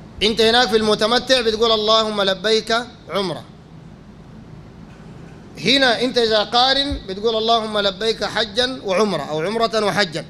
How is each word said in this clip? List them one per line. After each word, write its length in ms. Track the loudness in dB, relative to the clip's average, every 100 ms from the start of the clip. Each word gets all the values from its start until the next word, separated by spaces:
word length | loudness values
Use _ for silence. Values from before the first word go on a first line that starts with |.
| -16 -2
أنت 180 | -2 2
هناك 260 | 4 4 4
في 100 | 2
المتمتع 640 | 2 2 2 0 2 2
بتقول: 300 | 2 0 2
"اللهم 500 | 2 2 2 2 0
لبيك 560 | 0 0 0 0 0 -2 -4 -14 -6
عمرة". 340 | -4 -4 -6 -12 -20 -20 -20 -20 -20 -20 -20 -20 -20 -20 -20 -20 -20 -20 -20 -20 -18 -20 -20 -20 -6
هنا 440 | 0 4 4 2
أنت 160 | 0 0
إذا 260 | 2 2
قارن 560 | 2 2 2 2 -2 -6 -8
بتقول: 280 | -4 -2 0
"اللهم 440 | 2 2 2 -2
لبيك 440 | -2 -2 -4 -2
حجاً 580 | -4 -2 -4 -2 -2 -2 -2
وعمرة"، 360 | 0 2 0
أو 200 | -4 -4
"عمرة 440 | -2 0 0 0 0
وحجاً" 400 | 0 -2 -4